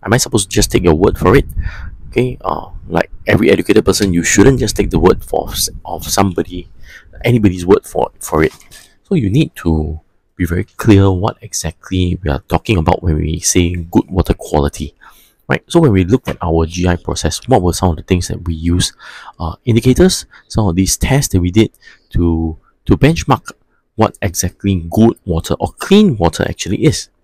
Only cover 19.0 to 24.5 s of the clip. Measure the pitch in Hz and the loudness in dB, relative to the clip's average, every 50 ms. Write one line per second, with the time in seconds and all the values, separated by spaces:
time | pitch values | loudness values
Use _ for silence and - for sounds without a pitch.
19 | - - - - - - - _ - 82 - - _ - 110 113 - 127 127 - | -20 -20 -20 -20 -20 -20 -16 _ -10 -10 -10 -8 _ 0 0 2 4 2 4 4
20 | 175 185 180 - - _ _ - _ _ - - 110 101 85 87 95 95 - - | 4 4 4 0 -8 _ _ -20 _ _ -4 -2 0 0 2 0 0 0 0 -2
21 | - - 131 139 - - - 95 87 90 90 107 110 - _ _ _ - - _ | 0 0 0 0 0 0 0 0 0 0 2 2 2 2 _ _ _ -20 -20 _
22 | _ _ - - 87 85 82 82 82 80 80 - _ _ _ _ _ - - 165 | _ _ -2 0 0 0 0 0 -2 -4 -8 -10 _ _ _ _ _ 0 0 4
23 | - 139 165 170 - - 135 - _ - - _ _ _ _ _ _ _ _ - | 4 2 2 0 0 -2 -2 -2 _ -10 -20 _ _ _ _ _ _ _ _ 0
24 | 110 - - - - 104 - - - 175 | 0 0 0 -4 -8 -6 -6 -4 -6 -6